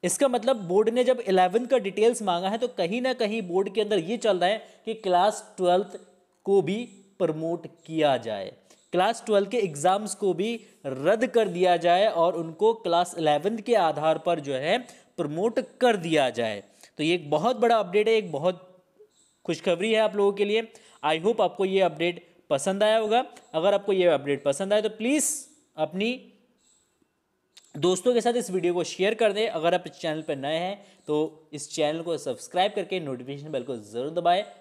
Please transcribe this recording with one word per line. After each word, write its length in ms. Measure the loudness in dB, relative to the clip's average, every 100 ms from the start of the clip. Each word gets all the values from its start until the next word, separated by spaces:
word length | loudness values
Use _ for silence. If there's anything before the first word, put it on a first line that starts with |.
इसका 240 | -2 0 0
मतलब 280 | 2 0 -2
बोर्ड 340 | 2 2 2
ने 140 | 2
जब 160 | 2 0
इलेवंथ 480 | 2 4 4 2 0
का 100 | 0
डिटेल्स 440 | 0 2 2 2
मांगा 280 | -2 -2 -2
है, 80 | -4
तो 100 | -4
कहीं 340 | -2 -2 -2
ना 120 | -2
कहीं 280 | -2 -2 -2
बोर्ड 320 | -2 -2 0
के 80 | -2
अंदर 180 | 0 0
ये 180 | 0 -2
चल 200 | 0 2
रहा 120 | 2
है 160 | 0 -6 -14 -10
कि 80 |
क्लास 600 | -6 0 4 4 0 -14 -2
ट्वेल्थ 420 | 2 2 0 -10 -20 _ _ _
को 180 | 2 2
भी 220 | 2 -4 -6 -16 _ _
प्रमोट 480 | -2 -2 -4 -6 -8
किया 500 | _ -8 0 2 2
जाए, 360 | -2 -8 -8 -14 _ _ _
क्लास 320 | 0 0 0 0
ट्वेल्थ 240 | 2 2
के 80 | -2
एग्जाम्स 580 | -2 0 0 0 -2 -4
को 180 | -2
भी 320 | 0 -2 -4 -12 _ -10
रद्द 420 | -2 0 2 2
कर 200 | 0 0
दिया 300 | 2 2 4
जाए 300 | 4 4 2
और 280 | 2 0 0
उनको 380 | -8 0 0
क्लास 420 | 0 0 0 0 0
इलेवंथ 400 | 2 2 0 -4
के 180 | 0 2
आधार 420 | 2 2 0 0
पर 220 | 0 -2
जो 140 | -2
है 240 | -4 0 -2 -4 -20 _ -6
प्रमोट 420 | -4 -2 -2 -2
कर 380 | -6 0 2 2
दिया 320 | 0 2 2
जाए। 340 | 0 -4 -4 -12 _ -20 -4
तो 60 |
ये 120 | -2 -2
एक 140 | 0
बहुत 260 | 0 0 2
बड़ा 200 | 2 2
अपडेट 320 | 2 0 2
है, 60 |
एक 180 | 2 0
बहुत 520 | -2 -2 -4 -14 -20 _ _ -20 _ _ _ -6
खुशखबरी 480 | -4 -2 -2 0
है 60 | 2
आप 160 | 2 2
लोगों 180 | 0
के 120 | 0 0
लिए। 260 | -2 -4 -16 -20 -6 -2
I 160 | 0
hope 200 | 0 2
आपको 240 | 0 0 0
ये 160 | 2
अपडेट 460 | 2 0 -4 -4 -14 _ _
पसंद 340 | -2 0 0
आया 140 | 2 2
होगा। 280 | 2 0 0 -12 _
अगर 200 | 0 2
आपको 200 | 2 0
ये 140 | 2 4
अपडेट 360 | 2 0 -2
पसंद 300 | 0 -2 0
आए 80 | 0
तो 80 | 0
प्लीज़ 560 | -4 0 0 0 -6 -12 _ _ -6
अपनी 560 | -6 -2 -4 -4 -12 _ _ _ _ _ _ _ _ _ _ _ _ -20 _ -2
दोस्तों 360 | 0 2 2
के 80 | 2
साथ 120 | 2
इस 180 | 0 -2
वीडियो 220 | -2 0
को 100 | 0
शेयर 300 | -4 0 -2
कर 200 | 2 0
दें। 160 | 2 -2
अगर 240 | 0 2
आप 100 | 0 -2
इस 40 |
चैनल 300 | -8 -6 -6
पर 140 | -4 -4
नए 220 | -2 -4
हैं 280 | -4 -8 -16 _ -4
तो 400 | -2 -2 -6 _
इस 180 | -14 -10
चैनल 300 | -2 0 0
को 160 | -4 -6
सब्सक्राइब 540 | -4 -8 -4 0 0
करके 280 | 0 -4 -6
नोटिफिकेशन 520 | -6 -8 -10 -12 -6
बेल 120 | -6
को 120 | -6 -10
ज़रूर 340 | -8 -8 -4
दबाएं। 360 | -2 2 2 0 -12